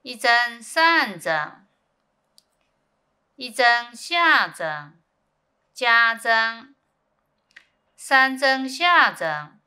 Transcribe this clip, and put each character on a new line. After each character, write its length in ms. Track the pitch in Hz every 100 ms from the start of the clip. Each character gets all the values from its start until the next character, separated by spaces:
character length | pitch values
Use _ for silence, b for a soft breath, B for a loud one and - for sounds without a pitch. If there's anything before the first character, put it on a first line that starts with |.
一 140 | - 247
针 480 | 247 233 240 233
上 560 | 226 330 330 330 247 180
针， 480 | 170 156 151 - _ _ _ _ _ _ _ _ _ _ _ _ _ _ _ _ _ _
一 160 | 247
针 420 | 220 240 240 240
下 540 | 240 - 339 330 269 180
针， 500 | - 165 151 147 _ _ _ _ _ _ _ _
加 420 | - 240 233 233 226
针， 580 | 233 226 226 226 269 _ _ _ _ _ _ _ _ b b b _ _
三 400 | - 269 269 262
针 320 | 269 262 262
下 420 | 262 349 339 240
针 480 | - 165 151 147 _